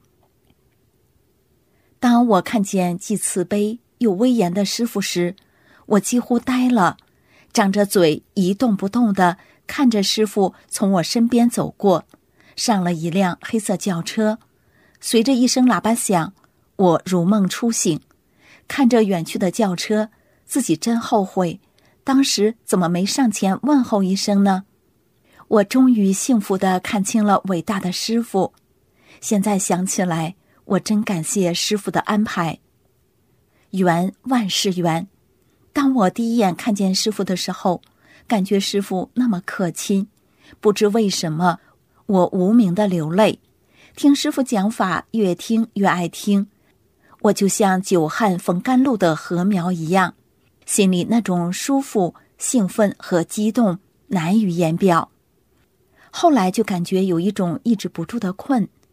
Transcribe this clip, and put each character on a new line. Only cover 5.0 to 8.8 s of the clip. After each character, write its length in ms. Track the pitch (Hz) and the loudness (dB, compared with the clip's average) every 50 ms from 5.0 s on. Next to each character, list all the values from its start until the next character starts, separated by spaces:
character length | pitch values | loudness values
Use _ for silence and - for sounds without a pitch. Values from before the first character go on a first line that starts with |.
时， 340 | 190 - - 226 226 175 - - _ _ _ _ _ _ _ _ _ | -6 -4 -2 -2 -2 -4 -4 -10 _ _ _ _ _ _ _ _ _
我 140 | - 214 202 | 0 0 0
几 180 | 196 - 247 240 | 0 0 -2 -2
乎 220 | 233 - 247 240 | 0 0 -2 -2
呆 300 | - - 254 254 254 254 | 0 -2 -2 0 2 2
了， 280 | 247 220 180 165 - - _ _ _ _ _ _ _ _ _ _ | 2 2 2 0 0 -4 _ _ _ _ _ _ _ _ _ _
张 200 | - 240 208 196 | 0 0 2 2
着 140 | 190 208 202 | 2 2 0
嘴 380 | 202 - 208 170 156 156 - - _ _ | 2 2 4 4 4 2 0 -6 _ _
一 200 | 208 185 175 202 | 0 0 0 0
动 220 | 196 269 240 208 | 0 0 0 0
不 140 | 190 | 0